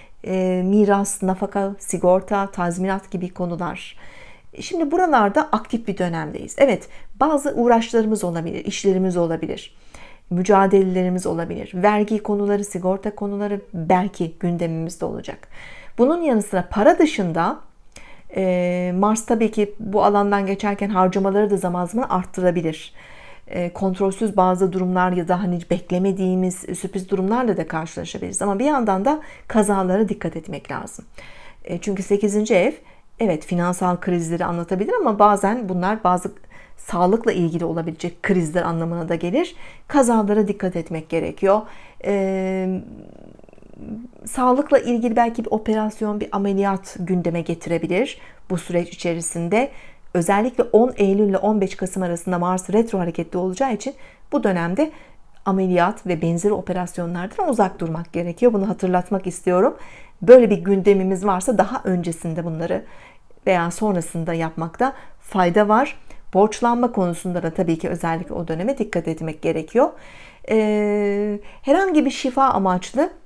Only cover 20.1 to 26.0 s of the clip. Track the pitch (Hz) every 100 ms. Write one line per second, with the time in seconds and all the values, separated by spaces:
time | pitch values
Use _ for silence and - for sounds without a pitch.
20.1 | 202 202 202 196 196 208 202 202 190 185
21.1 | 196 196 196 208 196 180 175 175 226 262
22.1 | 185 185 - 180 175 160 156 - - -
23.1 | - - - - 180 175 - 190 185 196
24.1 | 190 220 196 185 180 190 185 180 180 185
25.1 | 180 170 180 190 175 170 175 - 180